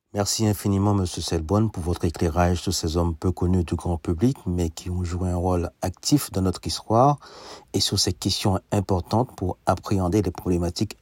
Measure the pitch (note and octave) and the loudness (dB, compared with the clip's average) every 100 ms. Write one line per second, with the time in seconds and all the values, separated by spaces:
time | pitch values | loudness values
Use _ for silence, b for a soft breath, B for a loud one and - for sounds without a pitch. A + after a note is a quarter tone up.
0 | _ G2+ G2 - A2 G2+ G#2 G2 G2+ G2+ | _ -4 -2 0 2 2 2 2 4 2
1 | F2+ - E2 E2+ D#2+ G2+ A2 F#2+ E2 E2+ | 0 -4 -2 -2 0 2 2 -2 -4 -2
2 | F2+ - F2 E2+ F2 F2 - E2 E2 E2+ | -2 0 -2 2 2 2 -2 -2 -2 0
3 | E2+ D#2+ F#2 - F2 F#2 E2+ E2+ F2 E2+ | 0 0 -2 0 2 2 2 -2 -2 -4
4 | - E2 B2 C#3 F#2 F2+ E2+ - F#2 F2+ | -2 2 2 2 -4 -2 -2 -4 -8 -4
5 | F2 F2+ F#2 F2 F2+ F2+ E2+ - F#2+ - | -4 -2 -2 0 0 0 -2 -6 -8 -6
6 | - D3 - F#2+ F#2+ - - - - A2 | 0 0 2 -2 0 -2 -6 -8 0 4
7 | C#3 C#3+ B B B B B - - G2 | 4 2 B B B B B -2 0 0
8 | - - G#2 - G#2 G2 - G#2 F#2 F#2 | -2 0 -2 0 0 -2 0 -2 0 -2
9 | - A2 B2+ - F#2 - - F#2 - G2 | 0 0 0 -2 -6 -4 -2 -2 0 0
10 | F2+ G#2+ G2 - F2+ F2 F2 - G#2+ - | 2 2 0 -2 -2 0 0 -2 -4 -4